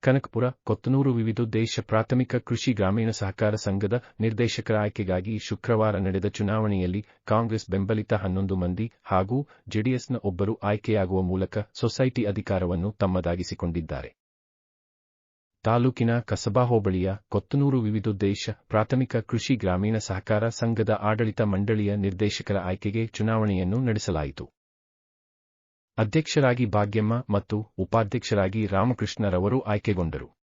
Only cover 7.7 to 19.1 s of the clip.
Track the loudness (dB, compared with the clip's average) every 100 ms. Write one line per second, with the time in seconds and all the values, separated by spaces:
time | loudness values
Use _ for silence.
7.7 | -2 0 -2 0 -2 0 -2 0 0 -2
8.7 | -2 -6 _ -2 0 0 -2 -4 -12 -6
9.7 | -2 0 -2 -2 -4 -4 -2 -2 -2 -2
10.7 | -2 0 0 2 0 0 0 -2 -4 -8
11.7 | -2 -4 0 0 0 -2 -2 -2 -2 0
12.7 | 0 -2 -2 0 0 -2 -4 -4 -6 -4
13.7 | -4 -4 -8 -10 _ _ _ _ _ _
14.7 | _ _ _ _ _ _ _ _ _ 0
15.7 | 4 2 2 2 2 0 -4 0 0 4
16.7 | 2 2 0 0 -4 _ -4 0 0 2
17.7 | 2 0 0 -2 0 0 0 -4 -10 _
18.7 | 0 2 2 0